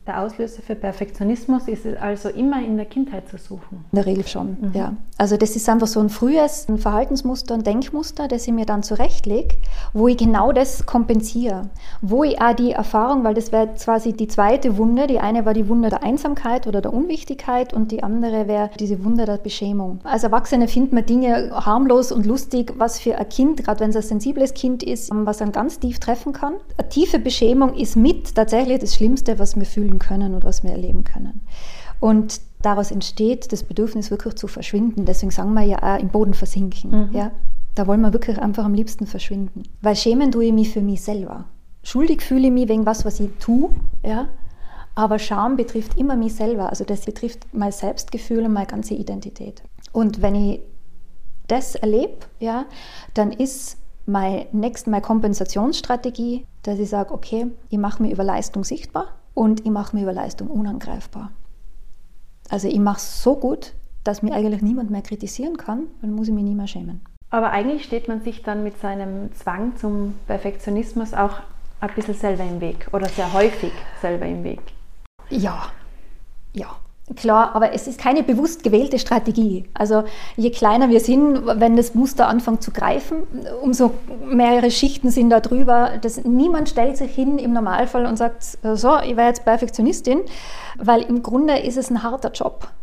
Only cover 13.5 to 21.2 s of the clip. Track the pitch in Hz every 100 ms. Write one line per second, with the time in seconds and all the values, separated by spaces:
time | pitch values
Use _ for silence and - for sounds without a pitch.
13.5 | 220 220 - - 220 226 220 214 214 202
14.5 | 277 247 202 226 240 285 247 202 233 220
15.5 | 220 202 233 226 - - 277 294 285 240
16.5 | 254 240 196 196 233 349 320 - 269 -
17.5 | 247 247 226 214 220 202 226 233 220 208
18.5 | 208 208 208 208 202 202 233 214 202 208
19.5 | - 202 202 190 185 311 254 220 214 -
20.5 | 254 226 247 269 233 220 240